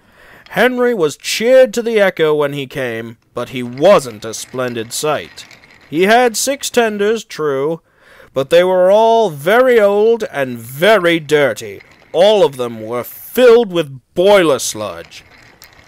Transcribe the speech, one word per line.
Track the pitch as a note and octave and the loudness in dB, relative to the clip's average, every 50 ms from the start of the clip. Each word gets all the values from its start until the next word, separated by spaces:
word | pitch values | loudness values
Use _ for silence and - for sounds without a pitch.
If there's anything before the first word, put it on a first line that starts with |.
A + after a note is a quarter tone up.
| _ _ _ _ _ - - - - - | _ _ _ _ _ -20 -20 -20 -20 -10
Henry | - F#3+ A3 B3+ B3+ B3 B3 A#3+ A#3+ | -4 -2 -2 0 0 -2 -2 -2 -2
was | G#3 D#3+ D3 - | 0 -2 -4 -4
cheered | - - - - - A3 A#3+ C4 C4 C4 A3+ G3 | -6 -10 -8 -6 -4 0 4 4 4 4 4 2
to | A#3 A3 | -4 -4
the | A#3 A3+ G#3 | -2 0 0
echo | G3+ F#3+ F3+ - D#3+ D3+ D3+ | 0 0 0 0 0 0 0
when | D3 D3 C#3 C#3+ | 0 -2 -2 -4
he | C#3+ C#3 | -6 -10
came, | C3 - - C3 B2 A2+ A2+ A#2 A#2 A#2+ _ _ _ - | -10 -8 -8 -8 -6 -6 -8 -10 -12 -16 _ _ _ -12
but | A#2+ A#2+ A#2 | -10 -10 -10
he | - B2+ | -8 -10
wasn't | B2 A#2+ A#2+ C3 D3+ F#3+ G3+ E3 - B2 G#2+ G#2 - | -10 -10 -6 0 4 4 4 4 2 -2 -12 -14 -12
a | A2+ G#2+ | -12 -12
splendid | - - - - B2+ B2+ B2 A#2+ A#2 A2 A#2 | -12 -14 -12 -8 -6 -6 -6 -6 -6 -10 -10
sight. | - - D3+ D3+ D3 A2+ F2 D#2 - - - - - - _ _ _ _ _ - | -8 -8 -4 -4 -4 -4 -6 -10 -18 -20 -20 -20 -20 -20 _ _ _ _ _ -8
He | C#3 D#3 F#3 | -4 0 2
had | G3+ A3+ A#3+ B3+ B3 G#3+ | 2 4 4 2 2 -2
six | - - - C#4 C#4 - - | -4 -4 -4 -6 -6 -6 -6
tenders, | - A#3+ A#3 A3 G#3+ G3+ G3+ G#3 A#3 A3 - | -2 -2 -2 -2 -2 -2 -2 -2 -2 -4 -6
true, | - - - D#3 D3+ C#3 C3+ C#3 D#3 E3 D#3+ _ _ _ _ _ _ _ - - _ - | -12 -10 -6 -6 -4 -4 -2 -4 -4 -6 -8 _ _ _ _ _ _ _ -20 -20 _ -6
but | C3 C3+ C3+ | -6 -4 2
they | E3 E3+ F3+ | 2 2 2
were | F#3 F#3 F#3 F3+ F#3 | 4 2 2 4 4
all | G3 G#3+ A3+ A3+ A3+ A3+ A3+ F#3+ | 4 4 4 4 4 2 2 0
very | D3+ C#3 C#3 F3 G#3+ A#3+ C4 C4 A#3+ A3+ | -4 -4 -2 0 2 4 4 4 4 4
old | G#3 G3+ G3+ G#3 G#3+ A3+ A#3 A3+ A3 - | 4 4 2 2 2 2 0 0 -2 -6
and | C3 C#3+ C3+ C3 B2 | -6 -6 -6 -6 -6
very | A#2 A2+ A#2+ C3 C#3 F3 G#3 A3+ G3+ E3+ E3+ E3+ E3 | -10 -12 -14 -8 0 2 4 4 4 4 2 0 0
dirty. | D3+ C#3+ D3+ D3 C#3+ B2+ G#2+ - A#2 G#2 G2 F#2 - _ _ _ _ _ | -2 0 0 2 2 2 -2 -4 -10 -16 -16 -18 -20 _ _ _ _ _
All | - D3+ F#3 G#3 A3 G3+ F3 | 0 2 2 4 4 4 2
of | D3 C#3 | 2 0
them | B2+ B2+ A#2+ A#2 A2 | -2 -8 -8 -8 -10
were | A2 A2 A#2 B2 A2+ | -10 -8 -8 -8 -8
filled | - - - - - - A#3 B3+ B3 A3+ A#3+ A#3+ G3 | -10 -14 -20 -20 -8 0 4 6 6 6 6 4 2
with | F3+ E3+ D#3 C#3 C3+ B2 _ _ - | -2 -4 -4 -6 -8 -20 _ _ -4
boiler | - F3+ G3+ G#3 G3 F3 D#3 C3+ A2+ | 0 2 4 4 4 4 2 0 0
sludge. | - - - A2 G#2+ G2 E2+ E2+ E2+ - - - - _ _ - - - _ _ - - _ _ _ | -2 -6 -8 -8 -10 -10 -12 -12 -16 -20 -20 -20 -20 _ _ -20 -20 -20 _ _ -20 -20 _ _ _